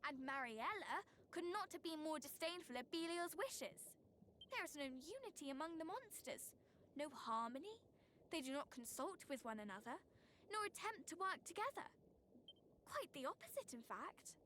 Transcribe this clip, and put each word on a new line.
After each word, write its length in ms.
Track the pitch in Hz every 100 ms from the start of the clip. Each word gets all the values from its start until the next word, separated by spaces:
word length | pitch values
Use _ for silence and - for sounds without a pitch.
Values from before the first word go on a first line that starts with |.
| 285
And 140 | 285 262
Mariella 800 | 277 262 220 254 427 311 269 403 - -
could 180 | - 349
not 240 | 381 381
have 140 | 359 339
been 180 | 311
more 160 | 302 311
disdainful 560 | 277 - 320 349 330 240
of 140 | 240
Belial's 460 | 330 330 339 349 320
wishes. 560 | 523 - 226 - - - - - - - -
There 160 | 508 359
is 80 | 294
no 80 |
unity 640 | 277 262 277 466 508 - 285
among 320 | 269 311 330
the 80 | 320
monsters, 640 | 403 508 - - 139 - - - - - -
no 80 | 302
harmony. 720 | 285 - 226 233 254 349 453 - - - - - 330
They 80 |
do 80 | 262
not 160 | 269 -
consult 500 | - 233 - 277 392 -
with 160 | 269 233
one 160 | 220
another, 320 | 208 196 226 285 - - - - -
nor 160 | 415 415
attempt 400 | - 415 403 330
to 60 | 339
work 240 | 381 370 -
together. 400 | 339 453 539 - - - - - - - - - -
Quite 280 | - 640 - -
the 160 | 262
opposite, 400 | - 679 - 494
in 120 | 240 226
fact. 480 | 196 285 - - -